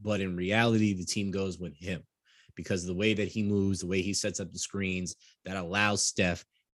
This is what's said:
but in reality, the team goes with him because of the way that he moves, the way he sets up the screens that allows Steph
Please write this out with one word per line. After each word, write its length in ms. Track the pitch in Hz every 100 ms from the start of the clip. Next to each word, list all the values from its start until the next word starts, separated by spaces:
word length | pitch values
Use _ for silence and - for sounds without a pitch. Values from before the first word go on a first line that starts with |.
but 220 | 104 101
in 120 | 95
reality, 600 | 87 92 110 117 110 107
the 100 | 92
team 260 | 87 107 98
goes 280 | 98 98 85
with 180 | 87 73
him 260 | 90 82 - _ _ _ _
because 280 | - 82 95
of 60 | 90
the 60 |
way 180 | 90 110
that 160 | 104 95
he 140 | 113
moves, 380 | 101 101 98 92
the 60 | 90
way 140 | 95
he 140 | 92
sets 260 | 95 104 90
up 120 | 90
the 60 | 92
screens 580 | - 101 95 92 87 - - _
that 120 | 90 95
allows 440 | 85 101 104 101
Steph 440 | - - 90 85 - _ _